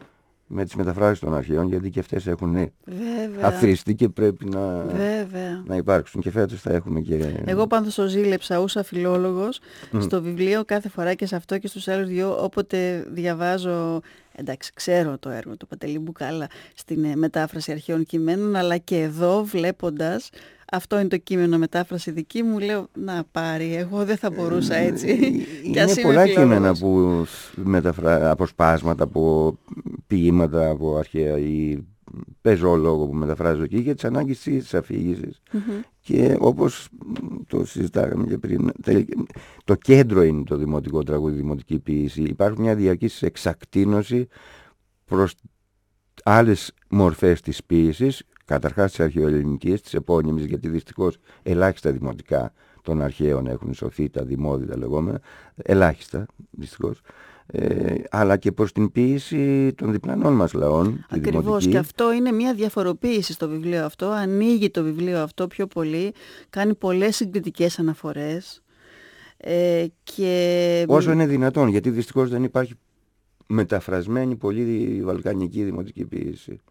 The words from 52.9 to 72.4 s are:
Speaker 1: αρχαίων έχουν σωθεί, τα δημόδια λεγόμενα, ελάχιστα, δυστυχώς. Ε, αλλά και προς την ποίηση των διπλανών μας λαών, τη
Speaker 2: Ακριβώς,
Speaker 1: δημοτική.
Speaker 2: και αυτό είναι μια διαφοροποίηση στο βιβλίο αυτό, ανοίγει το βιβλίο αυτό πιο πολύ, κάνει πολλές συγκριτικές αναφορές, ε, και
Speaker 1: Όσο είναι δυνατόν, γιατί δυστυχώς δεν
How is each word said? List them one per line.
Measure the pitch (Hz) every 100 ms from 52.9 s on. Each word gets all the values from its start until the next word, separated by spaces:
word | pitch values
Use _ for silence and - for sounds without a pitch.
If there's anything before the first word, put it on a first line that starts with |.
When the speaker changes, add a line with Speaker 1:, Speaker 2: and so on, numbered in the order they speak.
| 78
Speaker 1:
αρχαίων | 71 - 76 69 65
έχουν | 62 -
σωθεί, | 65 - - 73
τα | -
δημόδια | 65 65 73 69 64 64
λεγόμενα, | 60 73 85 135 - - - -
ελάχιστα, | - 95 90 76 - 71 107 - -
δυστυχώς. | - 71 - - - - - - - -
Ε, | - - - - - -
αλλά | 104 101 98
και | -
προς | 95 107
την | - 107
ποίηση | - 123 139 135 160 139 139 135 131
των | -
διπλανών | 104 - 131 151
μας | 131 85
λαών, | - 73 78 92 113
τη | - -
Speaker 2:
Ακριβώς, | 71 82
Speaker 1:
δημοτική. | 80 208 92
Speaker 2:
και | 107
αυτό | 156 - 233
είναι | 233 247
μια | 220 247
διαφοροποίηση | 226 214 214 180 165 240 226 180
στο | 151 160
βιβλίο | 156 165 175
αυτό, | 151 - 190
ανοίγει | 214 196 196 220 233 196
το | 185
βιβλίο | 160 156 180 175
αυτό | 151 - 180
πιο | - 196
πολύ, | - 156 160 190 - - - -
κάνει | 196 208
πολλές | 208 190 185 202 208
συγκριτικές | 202 190 170 - 170 170
αναφορές, | 160 156 156 147 147 165 185 - _ _ _ - - - - _
ε, | - 175 175 170 170 -
και | - - 185 180 175 175 175 170 170
Speaker 1:
Όσο | 147 156
είναι | 160 156
δυνατόν, | 139 131 143 131
γιατί | 101 113
δυστυχώς | 117 117 135 131
δεν | 120